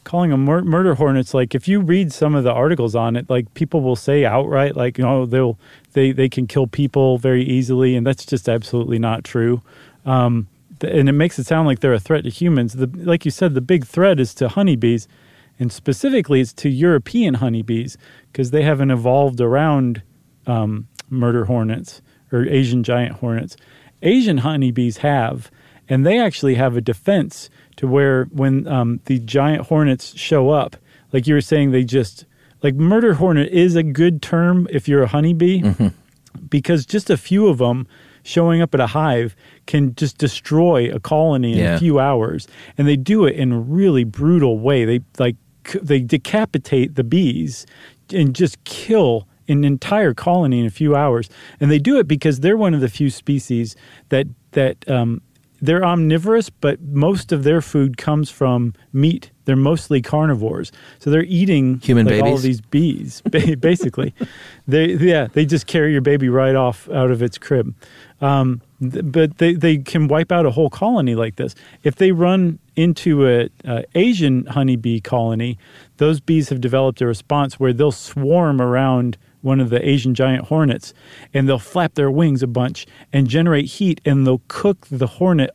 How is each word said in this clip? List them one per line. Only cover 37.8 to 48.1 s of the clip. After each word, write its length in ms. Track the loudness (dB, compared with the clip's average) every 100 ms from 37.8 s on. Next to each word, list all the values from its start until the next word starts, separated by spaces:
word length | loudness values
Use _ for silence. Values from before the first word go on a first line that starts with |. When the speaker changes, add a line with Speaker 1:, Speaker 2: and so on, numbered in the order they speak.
| -6 -16 -20 _
Speaker 1:
showing 380 | -4 0 2 2
up 120 | 2
at 60 | 0
a 60 | 0
hive 460 | 0 0 0 -2 -8 _ _ -4
can 280 | 0 0
just 240 | -2 -6 -2
destroy 720 | -4 -4 -2 2 4 2 0
a 60 | -4
colony 520 | -2 0 2 0 0
in 40 | 0
Speaker 2:
Yeah. 160 | 0 0
Speaker 1:
a 20 |
few 200 | 2 2
hours. 480 | 2 0 -2 -6 -12 -20 -10 -2
And 80 | 0
they 100 | 0
do 280 | 0 2
it 100 | 2
in 180 | 2 -2
a 60 | -2
really 460 | -2 0 2 2
brutal 540 | 0 0 2 4 2 0
way. 260 | 0 0
They, 160 | 0 -2 -4 -4
like, 180 | -4 -4 _ _ -12
c-, 120 | -8
they 180 | 0 0
decapitate 920 | 0 -2 0 -2 -2 -4 -2 -2 0
the 100 | -4
bees 600 | -2 0 0 -2 -6 -10 -18 -20 -20 _ -6